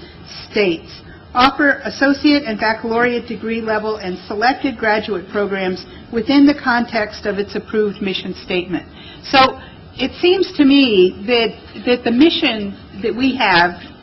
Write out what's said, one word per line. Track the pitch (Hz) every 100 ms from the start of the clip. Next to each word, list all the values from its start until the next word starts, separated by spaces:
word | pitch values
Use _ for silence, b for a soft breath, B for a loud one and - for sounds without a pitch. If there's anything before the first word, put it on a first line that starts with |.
| B B - - -
states, | 220 196 165 - - - B B
"Offer | 247 262 - 285 269
associate | 214 - 277 277 302 285
and | 285 208
baccalaureate | 220 220 233 226 247 240 -
degree | 226 220 226
level | 220 214 214 208
and | 190 180 -
selected | 208 240 269 277 233
graduate | 220 214 214 185 170
programs | 208 196 196 185 180 - B B
within | 233 220 285 277
the |
context | 285 262 240 240 226 208 - 208
of | 196
its | 202 208
approved | - 214 208 202
mission | 196 185 190
statement." | 180 - 185 175 160 - B B B
So | - 269 262 - B B B -
it | 254 -
seems | 349 381 349 -
to |
me | 269 277 262 202 180 - 202
that, | 240 226 - - -
that | 240 247
the | 240
mission | 240 330 - 285 220 202 196 - 196
that | 220
we | 220 262 247
have | 214 170 175 185 - -